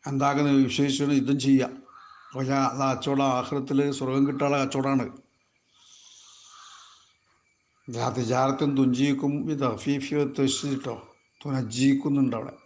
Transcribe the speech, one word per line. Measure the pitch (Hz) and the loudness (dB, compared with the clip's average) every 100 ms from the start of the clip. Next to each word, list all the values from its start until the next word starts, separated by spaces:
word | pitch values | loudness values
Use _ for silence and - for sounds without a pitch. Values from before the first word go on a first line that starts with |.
| - | -4
എന്താകുന്ന | 139 139 143 147 | 0 0 2 4
വിശ്വസിച്ചുകൊണ്ട് | 139 131 135 143 135 143 143 | 4 4 2 0 0 2 2
യുദ്ധം | 135 139 | 2 0
ചെയ്യുക. | 131 135 127 - - - - - - | 4 4 2 -6 -20 -20 -20 -20 -14
അപ്പോൾ | 131 | -8
ഞാൻ | 131 139 | -2 0
ആ | 131 123 135 | 0 0 -2
കച്ചവടം | 127 143 139 | -2 -2 0
ആഖിറത്തിൽ | 139 127 120 143 135 139 143 | 0 0 -2 -6 -2 0 0
സ്വർഗം | 135 131 135 139 | -2 -2 0 0
കിട്ടാനുള്ള | 135 143 143 | 0 0 0
കച്ചവടമാണ്. | 135 139 135 135 123 - _ _ _ _ _ _ _ - - - - - - - - - - - _ _ _ _ _ _ _ _ - | 0 -2 0 0 -2 -10 _ _ _ _ _ _ _ -20 -20 -20 -20 -20 -20 -20 -20 -20 -20 -20 _ _ _ _ _ _ _ _ -12
ലാ | 120 120 | -4 -4
തിജാറത്തുൻ | 117 117 123 135 139 151 135 | -2 0 2 0 0 0 2
തുഞ്ചീക്കും | 131 123 143 135 143 147 - | 2 4 2 2 0 -2 -4
ബി | |
തഖ്ഫീഫി | 147 131 107 - 143 135 147 | -2 -2 -2 -2 -2 -2 -2
വ | |
തശ്ദീദ് | 139 139 135 - 143 135 | -2 0 0 0 -4 -4
ട്ടോ. | 135 113 - _ _ _ 147 | -6 -10 -14 _ _ _ -6
തുനജ്ജീക്കുന്നുണ്ട് | 131 113 117 135 139 151 139 131 113 | -4 -4 2 2 4 0 0 0 0
അവിടെ. | 120 - | -8 -14